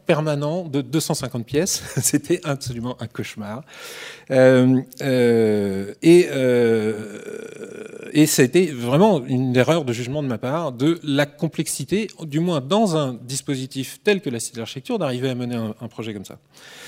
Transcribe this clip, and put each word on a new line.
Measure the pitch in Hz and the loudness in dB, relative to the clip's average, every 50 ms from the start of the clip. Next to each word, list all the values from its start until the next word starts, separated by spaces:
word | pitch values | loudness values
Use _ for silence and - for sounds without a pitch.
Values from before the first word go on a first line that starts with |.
| _ | _
permanent, | - 160 147 151 156 147 143 147 147 165 185 175 | 0 0 2 2 0 -2 -2 -2 -4 -4 -6 -6
de | 160 135 143 | -4 -4 -4
deux | 127 117 143 160 | -4 -2 -2 -2
cent | - - 156 | -2 -2 -4
cinquante | - 131 120 - 120 113 | -4 -6 -6 -8 -8 -8
pièces. | - 135 147 180 196 - - - - | -2 -2 -2 0 0 -2 -4 -6 -6
<laughs> | - 135 | -4 -2
C'était | - - - 143 - - 175 - - | 0 0 0 -2 0 -2 -4 -2 -2
absolument | 156 139 135 - 123 123 117 113 123 123 - | -4 -4 -4 -6 -8 -8 -6 -8 -8 -8 -8
un | 120 110 | -12 -12
cauchemar. | - - 104 - - 107 104 101 110 135 - - - - - - - - - - - - - - | -10 -10 -12 -10 -10 -10 -10 -10 -10 -12 -14 -16 -20 -18 -18 -16 -16 -16 -16 -16 -18 -18 -8 0
Euh, | 135 131 131 131 131 127 127 127 131 127 135 - - - 143 | 4 6 8 8 8 8 6 6 4 4 2 -2 -8 -6 -4
euh, | 139 127 127 120 120 117 113 110 107 104 104 101 98 95 98 98 101 107 - | 0 2 2 4 4 4 4 4 4 2 2 0 0 -2 -4 -6 -8 -10 2
et, | - 165 170 180 170 147 | 6 8 8 8 8 4
euh, | 143 135 131 127 123 120 120 113 113 110 107 110 107 107 107 104 104 - - - - - - - - - - - - - 107 - - - - - - | 0 0 2 2 4 4 4 4 4 2 2 0 -2 -4 -8 -10 -12 -14 -14 -12 -12 -12 -12 -14 -14 -14 -14 -14 -14 -14 -14 -16 -16 -16 -14 -2 4
et | 147 151 | 4 4
ça | 147 - 151 | 6 6 4
a | 135 | 4
été | 123 131 180 190 156 | 6 6 4 2 2
vraiment | 139 120 117 120 131 160 208 220 190 143 120 | 0 -4 -2 2 4 6 6 6 6 2 0
une | 135 131 123 131 127 123 | 0 0 0 0 2 4
erreur | 127 120 147 160 170 143 | 4 4 4 4 2 0
de | 123 117 | -2 -4
jugement | 117 123 123 139 151 143 | -4 -4 -4 -4 -4 -4
de | 131 | -4
ma | 117 104 | -4 -4
part, | - 123 143 170 170 143 123 | -4 -4 -4 -4 -4 -6 -4
de | 113 139 160 170 165 - | 0 0 0 0 0 -2
la | 151 139 143 143 | -2 0 0 0
complexité, | 143 - - 170 156 - - 143 - - - 135 - 180 208 220 - - - 165 | 0 -2 -4 -6 -4 -4 -6 -6 -6 -6 -8 -4 -4 -2 -2 -2 -4 -8 -14 -12
du | 156 135 160 | -6 -4 -2
moins | 170 180 170 143 127 | 0 0 -2 -2 -2
dans | 139 190 214 233 190 160 | 0 0 2 2 2 2
un | 156 143 131 123 | 0 0 -2 -4
dispositif | 113 123 120 139 - - - 139 127 131 131 - 135 127 - - - _ | -8 -10 -10 -10 -8 -6 -6 -6 -4 -6 -6 -6 -8 -8 -8 -12 -4 _
tel | 208 202 185 - | 0 0 0 -2
que | 143 | -4
la | 120 113 | -6 -6
Cité | - - - | -8 -10 -10
de | 117 | -10
l'Architecture, | 113 - - 135 - - 240 208 | -12 -10 -12 -14 -8 -6 -4 -4
d'arriver | 165 135 123 123 131 135 | -2 -4 -2 -2 -4 -4
à | 127 | -4
mener | 123 123 123 123 | -4 -6 -6 -6
un, | 117 113 107 107 - | -6 -6 -6 -8 -10
un | 120 107 | -12 -14
projet | - - 110 113 101 | -12 -10 -10 -10 -10
comme | 101 95 | -10 -12
ça. | - - - _ _ _ - - - - - - | -14 -16 -20 _ _ _ -20 -20 -20 -20 -20 -20